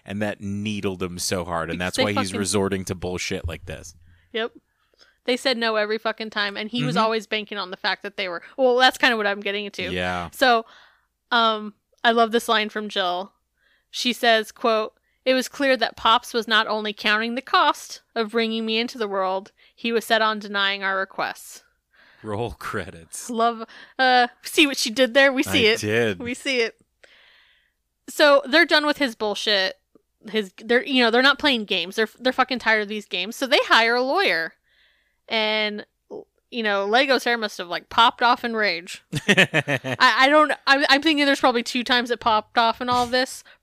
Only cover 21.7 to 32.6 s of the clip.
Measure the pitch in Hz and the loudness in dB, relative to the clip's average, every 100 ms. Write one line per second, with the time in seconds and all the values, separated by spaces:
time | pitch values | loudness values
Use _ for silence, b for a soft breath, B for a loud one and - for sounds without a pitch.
21.7 | _ _ b b b 107 104 117 - - | _ _ b b b -8 -6 -6 -8 -8
22.7 | 107 92 82 82 - - 226 233 226 226 | -8 -8 -14 -18 -16 -8 -2 0 -2 -10
23.7 | B B B 262 247 240 - - - 285 | B B B 2 4 2 -2 -4 2 2
24.7 | 262 247 220 240 262 277 262 - 277 214 | 2 -4 2 2 4 4 2 0 2 2
25.7 | 220 208 110 113 95 240 254 285 254 226 | 2 0 0 0 -2 -8 -8 -4 -2 -2
26.7 | - _ _ b b b b b b b | -6 _ _ b b b b b b b
27.7 | b _ _ - - 294 277 262 311 339 | b _ _ -10 2 6 6 4 2 4
28.7 | 311 294 285 277 233 214 202 220 202 190 | 2 2 0 -2 -2 -6 -4 0 0 0
29.7 | - _ _ _ _ - 220 190 - 220 | -4 _ _ _ _ -8 -6 -6 -8 0
30.7 | 240 269 262 233 240 277 277 302 240 202 | 0 2 2 2 4 4 2 2 0 -2
31.7 | 190 175 208 220 - 254 254 254 254 | -4 -4 -4 -4 -2 -4 0 -2 -2